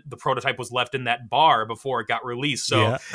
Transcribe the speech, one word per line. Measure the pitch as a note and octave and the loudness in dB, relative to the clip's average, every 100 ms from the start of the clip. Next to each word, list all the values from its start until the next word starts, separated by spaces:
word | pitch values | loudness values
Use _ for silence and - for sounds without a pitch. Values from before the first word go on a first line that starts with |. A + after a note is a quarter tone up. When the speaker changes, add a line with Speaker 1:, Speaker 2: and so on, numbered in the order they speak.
| - | -12
Speaker 1:
the | A#2+ | -6
prototype | - C3 C3+ A#2+ | -2 -2 -2 -4
was | B2 | -4
left | A#2+ B2 | -2 -2
in | C3+ | -4
that | B2 A#2+ A#2 | -2 -4 0
bar | B2+ D#3 B2+ A2 | 4 6 6 2
before | A2+ C3+ B2 | -6 -4 -4
it | A2+ | -2
got | A#2 | -4
released. | B2 A#2+ C#3+ B2 - | -4 -4 -2 -2 0
So, | C3 | 2
Speaker 2:
Yeah. | A#2+ B2+ - | 2 0 -2